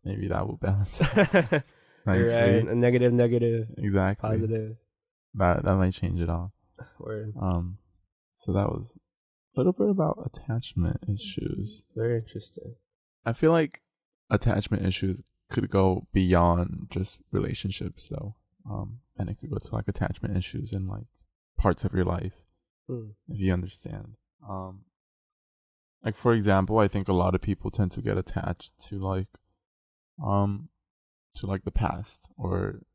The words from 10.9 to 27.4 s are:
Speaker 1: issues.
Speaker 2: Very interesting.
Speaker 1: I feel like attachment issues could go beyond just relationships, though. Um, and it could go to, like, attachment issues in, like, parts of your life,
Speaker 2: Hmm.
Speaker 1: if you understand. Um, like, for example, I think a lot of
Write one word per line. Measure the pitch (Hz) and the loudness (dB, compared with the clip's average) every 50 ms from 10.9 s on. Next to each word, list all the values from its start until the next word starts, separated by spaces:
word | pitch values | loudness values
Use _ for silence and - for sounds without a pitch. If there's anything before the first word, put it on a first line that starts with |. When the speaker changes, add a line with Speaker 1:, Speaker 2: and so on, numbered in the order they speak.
| - - - - | -2 -4 -4 -4
Speaker 1:
issues. | 101 104 - - - - - - - - 104 107 104 - _ _ _ | -6 -4 -6 -10 -10 -8 -6 -6 -6 -6 -8 -10 -12 -18 _ _ _
Speaker 2:
Very | 113 113 117 120 | -4 -2 -2 -2
interesting. | 117 110 - - 110 - - _ - - - 120 _ _ _ _ _ _ _ _ _ _ | -2 -4 -8 -14 -16 -16 -16 _ -18 -18 -18 -18 _ _ _ _ _ _ _ _ _ _
Speaker 1:
I | - 139 | -6 -2
feel | - - 160 | 2 2 4
like | 165 165 156 139 - _ _ _ _ _ _ _ _ _ _ _ | 4 4 2 0 -4 _ _ _ _ _ _ _ _ _ _ _
attachment | - 101 - 120 95 104 - - 107 - 92 | -2 0 2 2 0 0 0 -2 -2 0 0
issues | 95 90 - 95 95 92 - - _ _ _ _ _ | -2 -2 0 -2 -4 -4 -6 -10 _ _ _ _ _
could | - 120 - - | -4 -4 -4 0
go | - 98 95 95 92 - - _ - | 2 4 4 4 2 0 -4 _ 0
beyond | 101 92 90 92 87 85 87 85 87 90 - - - - - | 2 4 4 6 6 6 4 4 2 0 -4 -6 -10 -12 -8
just | - 90 92 - - _ _ _ | -6 -6 -6 -6 -10 _ _ _
relationships, | - 101 - - - - - 98 95 - 98 95 - - - - | -4 -4 -2 -2 -6 -6 -6 -8 -6 -6 -10 -10 -10 -12 -14 -12
though. | - - - 101 107 _ _ _ _ _ _ 110 | -10 -10 -10 -12 -14 _ _ _ _ _ _ -10
Um, | 104 101 101 98 110 120 _ _ _ | -10 -8 -8 -10 -12 -16 _ _ _
and | - 98 - | -8 -6 -6
it | 98 - | -6 -10
could | - - | -10 -8
go | - | -8
to, | 104 - - 113 | -8 -8 -6 -6
like, | 110 107 | -4 -4
attachment | - 98 - 104 - - - - - 104 | -4 -4 -4 -4 -4 -4 -6 -6 -4 -2
issues | 95 90 - - - - 107 107 | -4 -4 -4 -8 -10 -8 -6 -6
in, | 98 95 | -6 -6
like, | 92 101 104 113 _ _ _ _ _ _ _ _ _ _ | -6 -8 -10 -14 _ _ _ _ _ _ _ _ _ _
parts | - - 101 87 - - | 0 2 2 2 2 -4
of | 95 - | -4 -2
your | 92 90 | 0 0
life, | 87 87 90 - 92 - _ _ _ _ _ _ _ _ _ _ | 0 -2 -4 -6 -8 -12 _ _ _ _ _ _ _ _ _ _
Speaker 2:
Hmm. | - 131 120 110 107 104 _ _ | -12 -12 -12 -12 -16 -20 _ _
Speaker 1:
if | - - 104 | -12 -6 -2
you | 95 95 90 | 0 0 0
understand. | 90 90 92 - - _ - 101 101 107 113 107 _ _ _ _ _ _ | 0 -2 -8 -12 -16 _ -14 -12 -12 -14 -16 -20 _ _ _ _ _ _
Um, | 104 98 95 92 92 95 98 - _ _ _ _ _ _ _ _ _ _ _ _ _ _ _ _ _ _ _ _ _ _ _ - | -14 -12 -12 -12 -14 -16 -20 -20 _ _ _ _ _ _ _ _ _ _ _ _ _ _ _ _ _ _ _ _ _ _ _ -8
like, | 110 107 | -8 -8
for | - - 123 117 | 0 2 2 2
example, | 113 98 107 95 95 95 92 107 113 | 4 4 4 4 4 2 2 2 2
I | 104 | 2
think | 98 - 104 95 | 2 0 -4 -2
a | - 95 | 0 2
lot | 90 87 92 92 | 2 4 2 2
of | 90 | 0